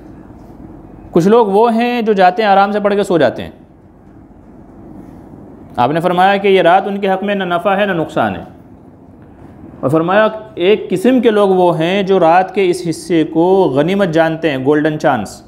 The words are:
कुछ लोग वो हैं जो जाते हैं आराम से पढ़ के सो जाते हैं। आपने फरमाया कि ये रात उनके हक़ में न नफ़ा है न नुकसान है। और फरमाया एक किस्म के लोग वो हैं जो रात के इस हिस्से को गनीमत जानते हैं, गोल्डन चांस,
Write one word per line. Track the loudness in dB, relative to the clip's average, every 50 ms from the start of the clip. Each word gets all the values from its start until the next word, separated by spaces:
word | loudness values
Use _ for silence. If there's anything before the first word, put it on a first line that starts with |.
| -20 -20 -20 -20 -20 -20 -20 -20 -20 -20 -20 -20 -20 -20 -20 -20 -20 -20 -20 -20 -12 -4 -2
कुछ | 0 2 4
लोग | 4 4 2 2
वो | 2 2 2 2
हैं | 0 0 -2 -2 -2 -4 -2
जो | -2 2
जाते | 4 4 2 2 2 0
हैं | 2
आराम | 4 2 2 2
से | 0 -2
पढ़ | -2 0 0
के | 0 -2
सो | 0 0 2
जाते | 2 0 0 -4
हैं। | -12 -14 -14 -20 -20 -20 -20 -20 -20 -20 -20 -20 -20 -20 -20 -20 -20 -20 -20 -20 -20 -20 -20 -20 -20 -20 -20 -20 -20 -20 -20 -20 -20 -20 -20 -20 -20 -20 -20 -20 -20 -20 -20 -20 -20 -12 -4 -2
आपने | -2 0 0 -2
फरमाया | -2 -2 0 2 2 2 2 2
कि | 2 2
ये | 2 4 4
रात | 4 4 2 2 -2
उनके | -6 -4 -4 -4
हक़ | -4 -2 -2
में | -4 -4
न | -4 -4 -2 -4
नफ़ा | -2 -2 -2 -2
है | 0 -2 -2
न | -2 -4
नुकसान | -4 -4 -4 -4 -2 -2 -4
है। | -6 -12 -16 -20 -20 -20 -20 -20 -20 -20 -20 -20 -20 -20 -20 -20 -20 -20 -20 -20 -20 -20 -20 -20 -20 -20 -20 -16 -8 -6
और | -2
फरमाया | -2 -2 0 0 0 0 0 0 -2 -6 -16 -14 -8 -4
एक | 0 0 0 0 -2 -6
किस्म | -6 -2 0 2 2 2
के | 2 2
लोग | 2 2 2 2 2
वो | 2 2 2 2
हैं | 0 -2 -2 -2 -2 0
जो | 0 2 2
रात | 4 4 4 2 2 0
के | -2 -2 0
इस | 0 -2 -2 -4
हिस्से | -8 -8 -8 -6 -2 0 0 0
को | 0 0 0 2 2 2 2 2 0
गनीमत | 0 0 0 0 0 -2 -2 0
जानते | 0 0 0 0 -2 -2 -4 -4
हैं, | -4 -2 0
गोल्डन | 0 0 0 0 -2 -4 -2
चांस, | -2 -2 -2 -2 -4 -8 -12 -20 -20